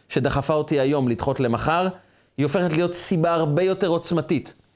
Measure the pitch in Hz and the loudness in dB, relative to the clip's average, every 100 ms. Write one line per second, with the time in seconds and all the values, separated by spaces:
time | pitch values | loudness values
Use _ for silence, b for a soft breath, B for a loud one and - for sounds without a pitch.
0 | B - 135 139 135 151 151 147 135 147 | B -2 0 0 0 0 0 0 2 2
1 | 123 113 - 131 123 117 151 170 185 185 | 2 0 -2 0 0 0 0 0 0 -4
2 | B B B - 143 185 175 156 175 175 | B B B -4 0 0 0 0 -2 -2
3 | - 175 170 170 160 147 185 185 190 165 | -2 0 2 2 0 2 0 0 0 0
4 | - 170 - 156 - - _ | 0 -2 0 -2 -4 -16 _